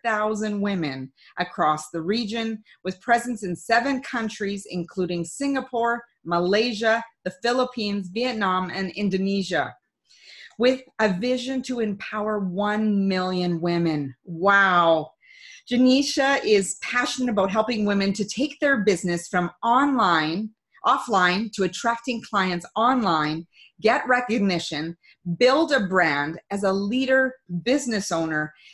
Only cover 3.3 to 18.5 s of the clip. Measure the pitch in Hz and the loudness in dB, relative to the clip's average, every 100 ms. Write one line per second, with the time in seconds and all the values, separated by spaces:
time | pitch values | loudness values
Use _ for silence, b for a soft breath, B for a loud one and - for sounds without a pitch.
3.3 | 226 185 175 - 233 269 262 - 240 220 | -6 -6 -6 0 0 0 -4 -4 -6 -6
4.3 | - 202 202 - 180 170 196 175 175 170 | -4 -6 -6 -8 -8 -6 -4 -2 -4 -6
5.3 | - 277 269 262 240 233 233 b b 160 | -4 -4 -2 -4 -2 0 -2 b b -2
6.3 | 170 180 208 247 208 226 226 - _ - | 0 2 2 2 0 0 0 -2 _ -10
7.3 | - 233 254 254 247 208 202 180 208 254 | -4 -2 0 -2 -2 -4 -4 -4 -4 -4
8.3 | 220 190 185 185 190 190 - 202 185 196 | -2 0 0 -2 -4 -6 -2 -2 0 0
9.3 | 196 180 160 127 - _ _ B B B | -2 0 -2 -2 -8 _ _ B B B
10.3 | B B - 247 262 - - 214 180 247 | B B 2 2 2 -6 0 0 2 0
11.3 | 254 247 262 254 240 214 202 - 214 214 | -2 -2 -6 -4 -4 -2 -4 -8 -6 -2
12.3 | 214 185 180 208 214 214 202 196 185 185 | -2 -2 -2 0 0 2 2 2 0 0
13.3 | 180 180 165 170 175 170 151 139 - - | 0 0 0 0 2 2 0 -4 -10 -12
14.3 | 165 196 196 196 175 165 165 226 _ B | 0 4 4 6 4 4 4 0 _ B
15.3 | B B B - 247 254 262 285 302 269 | B B B -2 4 6 4 2 0 0
16.3 | 269 - 208 190 - - 247 - 254 247 | 0 4 2 2 -6 -4 -4 -2 -2 -2
17.3 | 202 190 214 220 220 208 196 196 196 208 | 0 0 0 0 0 0 2 0 -2 -4
18.3 | - 294 | -2 -4